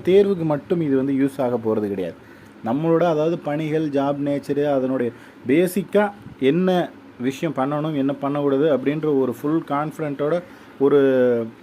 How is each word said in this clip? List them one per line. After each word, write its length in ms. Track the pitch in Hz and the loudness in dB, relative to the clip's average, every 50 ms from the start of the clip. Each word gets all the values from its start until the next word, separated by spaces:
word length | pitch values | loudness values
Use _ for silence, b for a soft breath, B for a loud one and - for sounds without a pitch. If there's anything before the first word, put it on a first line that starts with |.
| - | 2
தேர்வுக்கு 380 | 175 180 196 202 202 202 175 165 | 4 4 4 4 4 0 -2 0
மட்டும் 380 | 160 151 143 - - 190 175 | -2 -2 -2 -2 -2 -2 -2
இது 160 | 165 147 135 | 0 2 2
வந்து 160 | 135 131 139 139 | 2 2 0 0
யூஸ் 280 | 131 135 139 135 - | 2 0 0 0 0
ஆக 180 | 135 123 123 117 113 | -2 0 0 0 0
போறது 220 | 110 110 110 107 101 | 0 0 0 0 -2
கிடையாது. 280 | 101 95 90 82 80 - B B B B B B B - - | -4 -4 -4 -6 -8 -12 B B B B B B B -10 -6
நம்மளோட, 380 | 110 120 143 160 165 165 165 170 | -4 -4 -2 0 2 2 2 2
அதாவது, 360 | 175 160 151 151 165 170 165 | 2 2 2 0 0 -2 -2
பணிகள், 500 | - 151 147 151 160 151 151 160 160 151 | -4 -6 -4 -4 -4 -2 -2 -2 -2 0
ஜாப் 280 | 139 139 139 143 143 143 143 | -2 0 0 0 -2 -2 -2
நேச்சரு, 400 | 143 143 143 - - 143 139 143 | -2 -4 -4 -4 -4 -2 -2 0
அதனுடைய 480 | 147 143 135 127 131 131 131 123 117 113 B B B B B - 120 | 0 0 0 0 0 -2 -2 -2 -4 -4 B B B B B -2 0
பேசிக்கா 640 | 131 160 180 175 180 208 180 - - 202 208 202 - - - - - - | 2 2 2 2 0 -4 -6 0 2 2 2 2 -2 -8 -18 -20 -8 0
என்ன 500 | 131 131 147 170 185 185 185 180 160 - - - - - - - | 0 2 2 2 2 2 2 0 0 -2 -8 -16 -20 -20 -14 -6
விஷயம் 340 | 120 131 135 - - 165 135 | -4 -4 -4 -4 -6 -6 -2
பண்ணணும், 400 | - 131 139 151 147 147 160 156 | -2 -4 -2 -2 -4 -4 -2 -2
என்ன 160 | 139 135 139 139 | 0 0 -2 -2
பண்ணக்கூடாது 640 | 139 - 139 143 147 143 143 135 135 147 160 143 | -2 -4 -4 -2 0 0 2 2 2 2 2 2
அப்படின்ற 440 | 127 127 139 147 156 151 156 147 135 | 2 0 -2 -2 -2 -2 0 0 2
ஒரு 140 | 131 123 120 - - | 0 0 -2 -4 -4
ஃபுல் 200 | 147 156 165 156 - | -2 -2 -2 -2 -2
கான்ஃபிடென்ட்டோட 720 | 143 143 151 156 147 - 160 147 143 139 147 147 165 175 170 B B B B B B - | -4 -4 -4 -4 -6 -8 -8 -8 -4 -4 -2 -2 -2 -4 -4 B B B B B B 0
ஒரு 200 | 135 139 - 143 139 135 131 131 127 123 120 117 113 113 117 - | 2 4 6 6 4 4 4 4 4 2 2 0 -2 -6 -10 -16